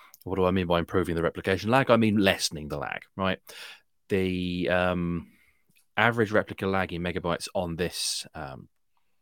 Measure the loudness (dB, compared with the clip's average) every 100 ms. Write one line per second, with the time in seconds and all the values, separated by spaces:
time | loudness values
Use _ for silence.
0 | -20 -16 -6 2 2 2 2 0 2 0
1 | 0 0 0 0 -2 0 2 2 4 4
2 | 4 4 4 2 0 -6 -8 -6 -6 -10
3 | -12 -4 -2 -2 -8 -18 -18 -20 _ _
4 | -2 0 0 -2 -2 -2 0 2 2 0
5 | -2 -4 -8 _ _ _ _ _ _ 2
6 | 2 4 2 2 0 -4 -2 0 -2 -2
7 | -4 -2 -2 -2 -2 -4 -4 -2 -4 -2
8 | -6 -6 -8 -12 -12 -12 -18 _ _ _
9 | _ _